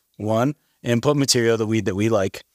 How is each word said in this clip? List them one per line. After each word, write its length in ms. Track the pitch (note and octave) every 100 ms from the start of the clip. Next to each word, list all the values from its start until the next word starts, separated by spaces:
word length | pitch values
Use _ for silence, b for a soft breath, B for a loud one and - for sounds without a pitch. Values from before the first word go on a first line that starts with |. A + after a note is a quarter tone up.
| _ -
One, 360 | G#2 A2+ C3 D3+ _ _
input 340 | B2 A#2 C#3 C#3+
material, 400 | C#3 B2 A#2 A2+
the 80 | A2
weed 200 | A2 G2+
that 100 | F#2+
we 140 | A2
like. 340 | A2 F#2+ - -